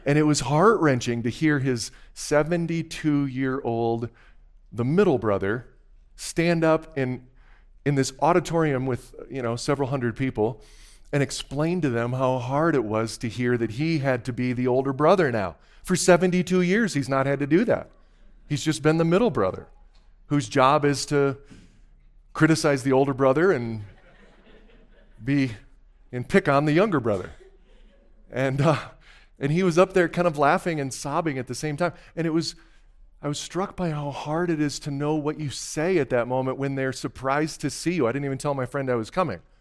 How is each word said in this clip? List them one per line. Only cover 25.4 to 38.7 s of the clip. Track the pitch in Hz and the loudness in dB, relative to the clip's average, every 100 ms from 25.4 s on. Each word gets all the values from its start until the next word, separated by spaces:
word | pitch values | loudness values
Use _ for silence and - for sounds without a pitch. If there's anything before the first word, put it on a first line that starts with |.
| 131 104 - - - _ - | 0 -4 -18 -20 -20 _ -12
and | 123 123 | -10 0
pick | 196 - | 2 4
on | 139 | 2
the | 151 | 4
younger | 156 220 151 | 2 2 2
brother. | 113 98 - - - - _ - - _ _ - - | 0 -2 -4 -16 -20 -20 _ -20 -20 _ _ -20 -12
And, | 123 135 135 | -4 -2 2
uh, | 160 135 - - - - _ - | 2 2 -2 -20 -20 -20 _ -6
and | 135 | -2
he | 165 | 2
was | 185 160 | 2 4
up | 190 | 4
there | 185 165 | 4 2
kind | 170 175 | 2 0
of | 147 | 2
laughing | 143 180 180 156 | 2 2 0 -4
and | 135 | -6
sobbing | - 147 156 160 131 | -6 -4 -2 -2 -4
at | 123 | -6
the | |
same | 120 151 147 | -6 -6 -2
time. | 175 - - - | -4 -4 -16 -4
And | 160 | 0
it | |
was, | 165 160 - - - - - - - | 0 -2 -8 -20 -20 -20 -20 -20 -10
I | 147 | -8
was | 147 | -6
struck | - 170 196 - | -6 -6 -6 -4
by | 175 | -4
how | 147 143 | -4 -6
hard | 135 147 160 175 | -8 -6 -2 0
it | 156 | 0
is | 151 - | -2 -4
to | 147 | -8
know | 139 147 156 | -4 -2 -2
what | 147 151 | -2 -6
you | 147 | -8
say | - - 156 165 180 | -8 -8 -4 0 0
at | 127 | 2
that | 123 117 | 0 0
moment | 131 131 131 | -2 -2 -4
when | 139 | -4
they're | 135 131 | -2 -4
surprised | 127 131 - 131 143 156 - | -4 -10 -6 -2 -2 -2 -4
to | 147 | -8
see | - 165 | -4 -4
you. | 175 117 | 0 0
I | |
didn't | 135 | -2
even | 143 135 | -4 -4
tell | 147 | -4
my | 139 | -4
friend | 123 | -4